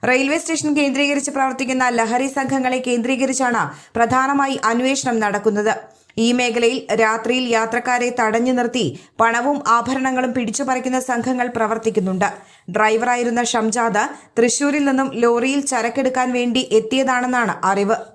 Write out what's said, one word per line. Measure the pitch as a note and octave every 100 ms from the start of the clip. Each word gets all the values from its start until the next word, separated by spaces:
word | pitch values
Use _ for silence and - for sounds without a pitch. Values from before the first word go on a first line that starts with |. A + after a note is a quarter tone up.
| B3
റെയിൽവേ | B3+ C4+ D#4+
സ്റ്റേഷൻ | D#4+ D#4+ D4+ D4
കേന്ദ്രീകരിച്ച് | C#4+ C4+ C#4+ C#4+ C#4 C#4+
പ്രവർത്തിക്കുന്ന | C4 B3+ B3+ C4 B3+ A#3+
ലഹരി | A3+ B3 C4+ C4+
സംഘങ്ങളെ | C4 C4+ B3+ B3+ B3+
കേന്ദ്രീകരിച്ചാണ് | A#3+ A#3 C4 C4 C4 B3+ A#3 D3 - - -
പ്രധാനമായി | A#3 B3+ C4+ C#4+ C#4 C4+ A3
അന്വേഷണം | A#3 C4 C4+ C4 A#3 G#3+
നടക്കുന്നത്. | G3+ G#3+ G3+ G#3 - - - _ - A#3
ഈ | B3
മേഖലയിൽ | B3 A#3 A#3 C4 - G#3
രാത്രിയിൽ | A3 A3+ A3+ B3+ B3+ A3+
യാത്രക്കാരെ | A3 A#3 A#3+ B3 B3 B3
തടഞ്ഞു | A3+ A3 B3 B3
നിർത്തി | A#3+ A#3+ F3+ - - _
പണവും | A3+ A#3 B3+ C#4+ B3+ A#3
ആഭരണങ്ങളും | A#3 C4 C4 B3+ B3+ B3+
പിടിച്ചുപറിക്കുന്ന | A3+ A3 C4+ B3+ C4 B3+ B3+
സംഘങ്ങൾ | A#3+ A#3 B3+ A#3+ A#3+
പ്രവർത്തിക്കുന്നുണ്ട്. | A3 A3 A3 G#3+ F#3+ F#3 G3+ - - - - F3+
ഡ്രൈവറായിരുന്ന | G#3+ A3 A#3+ A#3+ A#3+ A#3 A#3
ഷംജാദ് | A#3 A3 A3 A#3 G3+ B3+ - - -
തൃശൂരിൽ | A#3 A3+ C#4+ D4 C#4
നിന്നും | C4 C4 F#3+
ലോറിയിൽ | A#3 A#3 C4 C#4 C#4
ചരക്കെടുക്കാൻ | B3 A3+ A#3 C4 B3+ B3 B3
വേണ്ടി | B3 A#3 - G#3+
എത്തിയതാണെന്നാണ് | A3 C4 C4+ B3+ B3 B3+ A#3 - F#3
അറിവ്. | G3+ G3+ A3+ -